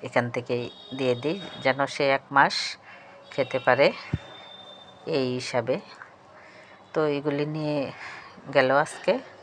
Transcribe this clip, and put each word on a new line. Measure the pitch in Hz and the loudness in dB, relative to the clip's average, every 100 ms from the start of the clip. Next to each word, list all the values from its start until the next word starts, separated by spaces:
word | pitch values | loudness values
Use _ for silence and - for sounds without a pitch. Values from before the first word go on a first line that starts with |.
| - | -2
এখান | - 123 | -2 -2
থেকেই | 123 123 123 120 - - 131 | -6 -4 -6 -6 -12 -16 -4
দিয়ে | 131 120 | 0 0
দিই | 135 196 - - | -2 -6 -8 -4
যেন | 131 131 139 | 0 2 0
সে | - 143 135 | 0 2 2
এক | - 139 | 2 4
মাস | 156 - - - - - - - - | 6 4 -6 -10 -18 -20 -20 -20 -14
খেতে | - 127 131 123 | -4 -2 0 4
পারে | 127 156 240 - - - - - - - - - - - 156 | 6 4 2 -6 -8 -8 -20 -20 -20 -20 -20 -20 -16 -4 -2
এই | 127 123 | -2 -2
হিসাবে। | 123 127 117 151 - - - - - - - - - - - | -2 -4 -2 -4 -6 -20 -20 -20 -20 -20 -20 -20 -20 -20 -8
তো | - 156 143 | -2 0 0
এগুলি | 143 143 147 156 | -2 -2 -2 -2
নিয়ে | 151 147 135 - - - - - - | -2 -2 -4 -10 -16 -16 -18 -20 0
গেল | 139 131 139 | 4 6 4
আজকে | 151 - - 240 - - | 2 -2 -2 -2 -2 -20